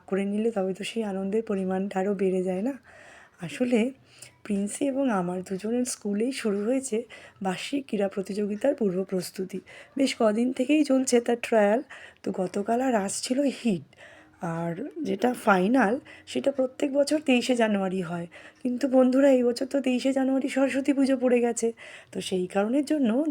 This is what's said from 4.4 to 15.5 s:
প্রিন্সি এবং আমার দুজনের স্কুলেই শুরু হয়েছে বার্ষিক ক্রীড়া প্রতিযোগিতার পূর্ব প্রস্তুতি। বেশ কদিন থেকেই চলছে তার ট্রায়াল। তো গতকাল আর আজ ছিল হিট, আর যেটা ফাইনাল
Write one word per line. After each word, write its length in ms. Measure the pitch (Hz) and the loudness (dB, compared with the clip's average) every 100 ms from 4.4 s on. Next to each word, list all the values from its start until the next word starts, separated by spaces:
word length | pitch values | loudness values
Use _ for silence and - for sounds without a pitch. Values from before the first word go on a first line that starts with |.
প্রিন্সি 420 | - 202 208 - 285 | -4 -4 -2 -2 -2
এবং 240 | 269 269 | 0 0
আমার 320 | 196 175 185 | 0 -2 -6
দুজনের 440 | 185 190 214 240 247 | -6 -8 -4 -2 -2
স্কুলেই 460 | - 202 202 247 | -4 -4 -2 -2
শুরু 340 | 262 220 202 208 | -2 -4 -2 -2
হয়েছে 380 | 269 262 214 247 - - - | -2 -2 -6 -6 -18 -20 -8
বার্ষিক 460 | 190 180 - 285 - | -6 -6 -6 -6 -4
ক্রীড়া 200 | 202 196 | -2 -2
প্রতিযোগিতার 680 | 202 190 196 208 208 277 285 | -4 -6 -4 -4 -2 -2 0
পূর্ব 280 | 202 180 | 0 -2
প্রস্তুতি। 560 | 190 180 165 - 185 - - - - - | -4 -4 -6 -10 -10 -10 -14 -20 -12 -2
বেশ 180 | 262 - | -2 2
কদিন 340 | 220 214 254 | 2 2 0
থেকেই 300 | 262 254 302 | 0 2 2
চলছে 380 | 285 262 254 240 | 4 2 4 2
তার 160 | 233 233 | 2 -4
ট্রায়াল। 420 | - 220 202 233 - - - _ | 2 4 4 2 -2 -18 -20 _
তো 80 | 202 | -8
গতকাল 500 | 190 180 202 202 240 | -4 -4 -4 -2 0
আর 140 | 269 226 | 2 0
আজ 260 | 190 - | 0 -6
ছিল 200 | - 254 | -4 0
হিট, 540 | 285 - 233 175 - _ - - - - | 0 0 -2 -2 -4 _ -20 -20 -20 -10
আর 340 | 170 165 170 170 294 349 | -6 -4 -4 -6 -8 -8
যেটা 300 | 196 196 247 | -4 0 0
ফাইনাল 640 | 247 226 | 0 2